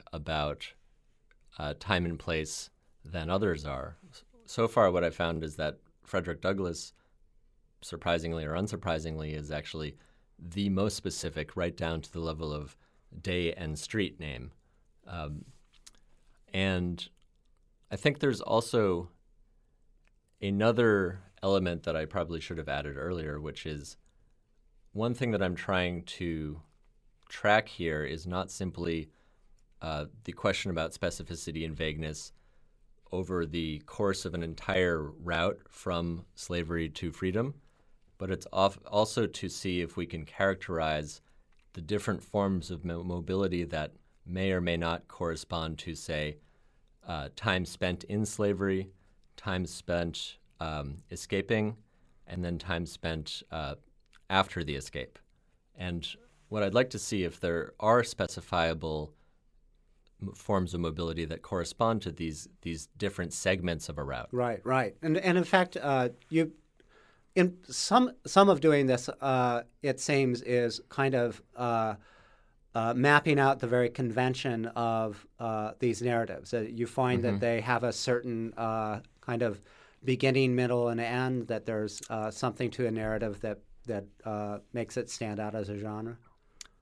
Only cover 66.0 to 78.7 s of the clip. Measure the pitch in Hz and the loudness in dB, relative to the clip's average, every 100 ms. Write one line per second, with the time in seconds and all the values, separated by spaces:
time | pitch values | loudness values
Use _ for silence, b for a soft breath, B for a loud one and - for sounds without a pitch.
66 | 123 - - 160 160 - _ _ _ b | 2 -2 -2 2 2 -2 _ _ _ b
67 | b b b 185 180 180 - 131 - 226 | b b b 4 4 2 -10 -4 4 6
68 | 247 - - 196 196 156 160 147 131 123 | 6 0 4 8 10 10 8 6 6 4
69 | 135 - 139 127 123 120 - _ 143 131 | 0 -2 2 4 4 2 -2 _ -2 0
70 | - 139 131 120 120 123 117 - - - | 2 4 4 2 2 4 4 0 -6 0
71 | 135 131 120 104 - - 120 117 110 101 | 4 4 2 0 -12 -4 0 2 2 -2
72 | b b b b b b _ 117 113 123 | b b b b b b _ 0 2 4
73 | 143 147 160 143 135 131 120 123 120 123 | 8 8 6 6 6 4 2 4 2 2
74 | 123 110 127 127 131 113 113 - 117 113 | -2 2 0 0 -2 -2 -4 -2 0 0
75 | 110 101 - - 117 110 107 - 123 104 | -2 -6 -16 -8 -4 -2 -4 0 0 2
76 | 120 117 113 85 - 120 113 117 117 - | 2 2 0 -4 -4 -2 -2 -2 -2 0
77 | 127 123 120 98 120 117 113 117 120 - | 2 4 2 2 2 2 2 2 0 0
78 | - 120 123 113 113 - 113 | 0 0 0 -4 -4 -4 -2